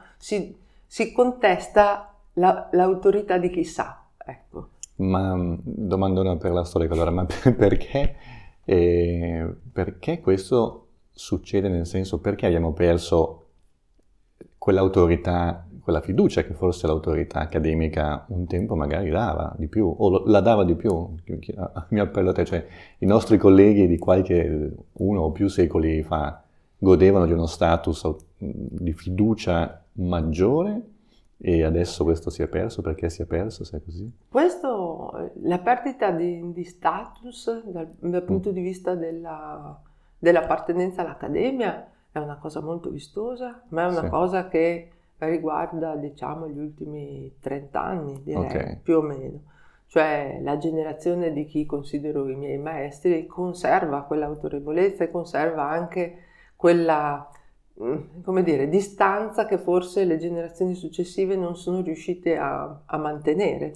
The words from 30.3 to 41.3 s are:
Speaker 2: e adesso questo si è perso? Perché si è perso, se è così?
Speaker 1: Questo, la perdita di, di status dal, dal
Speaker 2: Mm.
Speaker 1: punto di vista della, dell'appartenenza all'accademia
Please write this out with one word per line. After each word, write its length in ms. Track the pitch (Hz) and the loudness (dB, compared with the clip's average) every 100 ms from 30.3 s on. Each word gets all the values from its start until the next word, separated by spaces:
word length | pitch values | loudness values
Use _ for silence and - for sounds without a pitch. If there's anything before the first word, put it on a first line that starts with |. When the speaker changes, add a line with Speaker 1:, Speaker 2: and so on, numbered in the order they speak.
| 80 101 151 202 214 - - _ _ _ - | 2 2 2 0 -4 -10 -18 _ _ _ -8
Speaker 2:
e 220 | - 82 | 0 2
adesso 400 | 80 82 87 - | 2 2 0 0
questo 240 | 78 82 - | 0 0 -2
si 140 | - | -6
è 40 | 80 | -4
perso? 340 | 85 113 - | -4 -4 -6
Perché 260 | - 80 85 | -6 -4 -4
si 140 | - | -6
è 20 | |
perso, 400 | 87 87 104 - | -4 -4 -4 -8
se 140 | 85 76 | -12 -12
è 40 | |
così? 280 | 85 85 110 - _ | -12 -12 -14 -16 _
Speaker 1:
Questo, 1000 | 254 349 359 269 214 175 160 - - 170 - | 2 2 0 -6 -6 -6 -10 -12 -10 -12 -6
la 160 | - 180 | -2 0
perdita 520 | 202 247 277 254 208 | 0 0 -2 -2 -2
di, 420 | 165 175 170 175 | 0 -2 -4 -8
di 120 | 170 | -10
status 960 | 175 - 165 185 233 - 247 240 - 226 | -12 -4 -4 -4 -8 -18 -20 -10 -6 -6
dal, 240 | 220 175 165 - | -8 -12 -12 -8
dal 240 | 175 180 | -4 -2
Speaker 2:
Mm. 40 | 180 | -2
Speaker 1:
punto 240 | 190 202 | -2 -2
di 80 | 185 | -4
vista 340 | 180 180 - | -6 -6 -6
della, 840 | 180 165 165 170 156 151 151 147 151 - _ _ _ | -4 -6 -8 -12 -14 -14 -14 -16 -20 -20 _ _ _
dell'appartenenza 840 | 170 170 - 160 - 175 185 185 | 4 4 4 -2 -2 -2 -2 -4
all'accademia 840 | 160 139 147 | -8 -8 -4